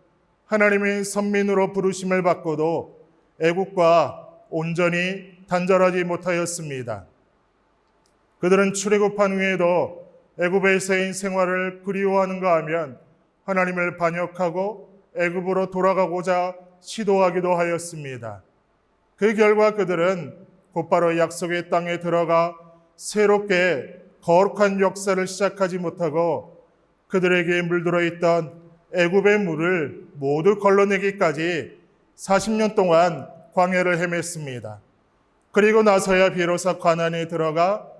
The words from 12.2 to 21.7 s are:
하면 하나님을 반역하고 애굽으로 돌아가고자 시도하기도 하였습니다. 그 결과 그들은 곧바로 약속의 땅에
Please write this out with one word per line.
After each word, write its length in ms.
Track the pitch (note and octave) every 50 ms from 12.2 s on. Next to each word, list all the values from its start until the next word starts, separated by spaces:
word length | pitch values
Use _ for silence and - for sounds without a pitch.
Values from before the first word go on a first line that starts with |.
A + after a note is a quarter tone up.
| F#3+ F#3 F#3 F#3 F#3 F#3 E3+
하면 420 | D#3+ D#3 D#3 D#3+ E3+ D#3 C3+ A#2 - _ _ _ _ _ _ _ _ _
하나님을 520 | - F#3+ F#3 F3+ F3+ F3+ F3+ F3 F3 F3
반역하고 960 | F3 F3 E3 E3 F3 F3 E3+ F3 - F#3 E3+ D#3+ F#3 F#3+ G#3 A3 G3 - - - - _ _ _
애굽으로 560 | F3 F3 F3 E3+ F#3 F3 F#3 F#3 F#3+ F#3+ F#3
돌아가고자 840 | F#3 F#3 F3+ F#3+ F#3 F#3 F#3 E3 E3+ F3+ E3 F#3 F3+ F3+ F3+ F#3 F3+ - - - _ _
시도하기도 760 | _ - - A3+ A3 G3 G3 F#3+ F#3+ F3+ F3 F#3 F3 F3+ F3+
하였습니다. 880 | F3 F3 E3+ E3+ E3 E3+ - - D#3 D3 C3+ C3 B2 A2+ A2 G#2 F#2+ _ _ _ _ _ _ _ _ _ _ _ _ _ _ _
그 180 | _ G3 A3 A3+
결과 380 | G#3 G#3+ G#3 G#3+ G#3 G#3+ G#3+ G#3
그들은 600 | G#3 F#3+ F3 F3+ E3 E3+ F#3 F#3+ F3+ D3+ B2+ A#2 - - _ _ _ _ _ _
곧바로 440 | E3+ D#3+ D#3+ F#3+ F3 E3+ E3+ E3
약속의 520 | E3 E3 D#3+ E3 - F#3 E3+ F3 F3 E3+
땅에 300 | E3+